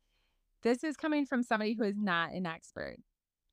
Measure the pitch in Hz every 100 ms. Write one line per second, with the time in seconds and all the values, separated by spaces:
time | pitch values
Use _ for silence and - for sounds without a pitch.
0 | _ _ _ _ _ _ 226 247 320 269
1 | 311 294 277 247 247 220 214 226 202 208
2 | 202 170 160 - 170 165 - - 69 -
3 | - _ _ _ _